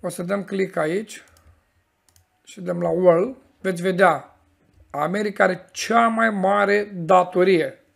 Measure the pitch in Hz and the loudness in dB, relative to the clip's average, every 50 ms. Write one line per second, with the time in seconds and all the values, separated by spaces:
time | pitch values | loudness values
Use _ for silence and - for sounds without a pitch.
0 | - 185 170 - 180 170 196 202 196 - - 196 190 180 - - 160 156 165 196 | -10 -10 -10 -8 -8 -6 -6 -6 -6 -6 -4 -4 -4 -4 -2 -4 -4 -2 -2 -4
1 | 220 - - - - _ _ _ _ _ _ _ _ _ _ _ _ _ _ _ | -6 -8 -16 -20 -20 _ _ _ _ _ _ _ _ _ _ _ _ _ _ _
2 | _ _ _ _ _ _ _ _ _ _ - - 185 175 175 175 175 170 165 170 | _ _ _ _ _ _ _ _ _ _ -20 -14 -8 -8 -6 -4 -2 -2 -2 2
3 | 185 180 170 165 185 247 269 - _ _ _ _ _ 190 185 170 170 190 185 175 | 4 6 6 6 4 -2 -6 -12 _ _ _ _ _ -6 -6 -4 -4 -4 0 4
4 | 196 180 160 143 - - _ _ _ _ _ _ _ _ _ _ _ _ _ 143 | 4 4 4 2 -4 -14 _ _ _ _ _ _ _ _ _ _ _ _ _ -4
5 | 147 180 180 202 214 208 196 - 202 190 180 170 - _ _ - - - 220 233 | -4 -4 -2 -4 -4 -6 0 0 0 0 0 -2 -8 _ _ -12 -8 -2 0 2
6 | 233 226 220 226 226 226 214 202 185 190 202 202 202 196 202 208 208 202 208 180 | 2 2 2 0 0 0 0 0 0 0 0 2 2 2 0 0 -2 -4 -8 -10
7 | 170 160 190 185 180 175 - 185 180 185 190 170 151 131 - _ _ _ _ | -2 2 4 4 4 2 2 0 2 4 4 2 0 -2 -8 _ _ _ _